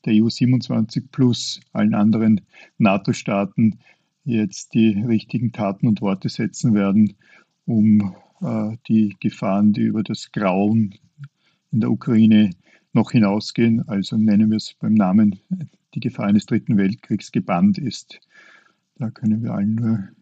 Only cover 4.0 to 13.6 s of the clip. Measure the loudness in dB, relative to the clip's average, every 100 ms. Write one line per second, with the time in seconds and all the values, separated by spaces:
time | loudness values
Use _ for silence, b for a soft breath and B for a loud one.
4 | b _ -4 -2 -2 -6 -4 2 2 2
5 | 0 -2 -2 -4 -4 -4 -6 -2 0 0
6 | -2 -2 -6 -6 -8 -2 0 2 2 2
7 | 2 -2 b b b _ -4 0 4 2
8 | 0 -8 b _ -8 -6 -6 -10 -2 0
9 | 0 -2 -8 -6 -4 0 2 2 -2 -2
10 | -6 -8 -8 -4 -2 0 2 2 0 -6
11 | _ _ -20 _ _ _ _ -2 -2 -2
12 | 0 4 6 6 4 -2 b b b -2
13 | 0 2 2 -2 -6 -2